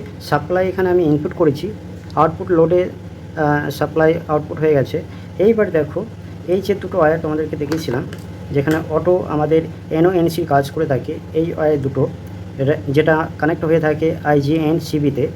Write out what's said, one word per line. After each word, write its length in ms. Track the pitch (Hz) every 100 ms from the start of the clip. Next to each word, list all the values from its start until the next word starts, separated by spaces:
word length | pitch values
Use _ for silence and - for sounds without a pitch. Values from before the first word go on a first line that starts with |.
| - - -
সাপ্লাই 340 | 147 147 180 190
এখানে 160 | 185 185
আমি 100 | 180 160
ইনপুট 220 | 147 151 -
করেছি, 280 | 160 135 190 214 - - - -
আউটপুট 280 | 160 165 185 170
লোডে, 240 | 165 180 185
আহ, 840 | - - - - 165 151 147 151 135
সাপ্লাই 320 | 147 160 160 165 -
আউটপুট 260 | 151 147 156
হয়ে 100 | 156 143
গেছে। 200 | 123 160 - - - - 196
এইবার 220 | 220 196 165
দেখো 220 | 147 170 226 - - - -
এই 60 | 185 190
যে 60 | 196
দুটো 120 | 180 190
ওয়্যার 220 | 151 165 160
তোমাদেরকে 300 | 151 156 165
দেখিয়েছিলাম, 420 | 143 160 - 127 - - - - - 139
যেখানে 220 | 139 160 160 156
অটো 160 | 165 147 - 151
আমাদের 260 | 151 160 160 - - 156
এনওএনসি 440 | 170 185 165 165 165
কাজ 120 | 139 143 156
করে 100 | 156
থাকে, 200 | 127 - 165 - 160
এই 80 | 165 -
ওয়্যার 240 | 156 147 135
দুটো 180 | 131 160 - - - - -
এটা 120 | 135 156 - 139
যেটা 200 | 151 156 160 -
কানেক্ট 220 | 151 170 160
হয়ে 120 | 165 156
থাকে 200 | 151 160 165 151
আইজিএনসিবিতে। 920 | 147 139 160 151 160 - 156 143 135 139